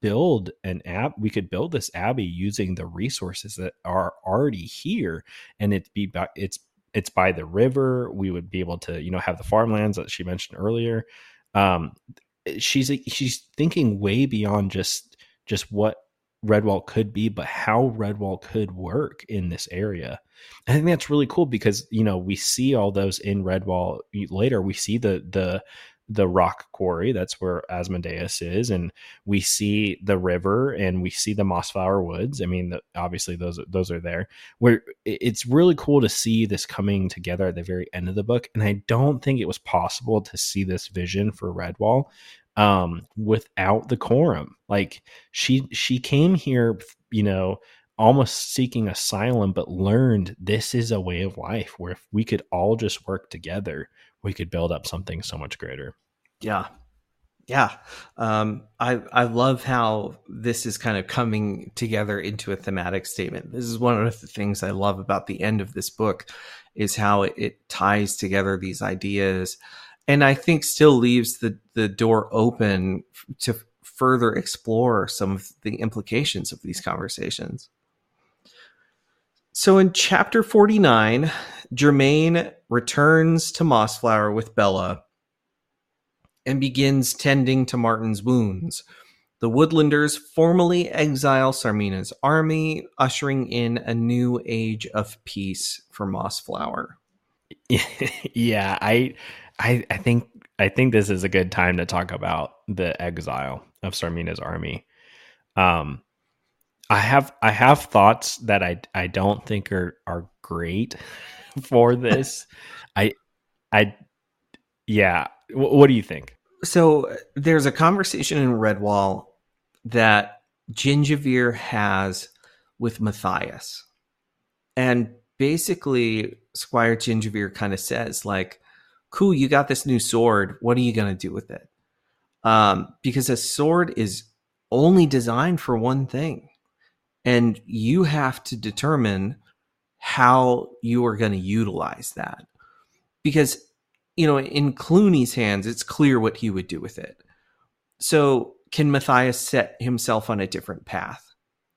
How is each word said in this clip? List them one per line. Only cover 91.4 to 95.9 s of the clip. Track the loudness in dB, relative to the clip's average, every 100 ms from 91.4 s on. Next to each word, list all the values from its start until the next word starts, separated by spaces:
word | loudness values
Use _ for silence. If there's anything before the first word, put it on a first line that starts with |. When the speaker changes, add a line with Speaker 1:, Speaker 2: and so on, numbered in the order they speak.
| 2
Speaker 2:
Sarmina's | 0 -2 0 0 -2 -6 -4
army, | 0 2 2 0 -2 -4 -8 -2
ushering | -2 -2 -2 -2 -2
in | -2 -2 -2
a | -2
new | -2 0 2 0 -2
age | -4 -4 -4 -4 -6
of | -6 -6 -10
peace | -14 -8 -6 -6 -8 -10 _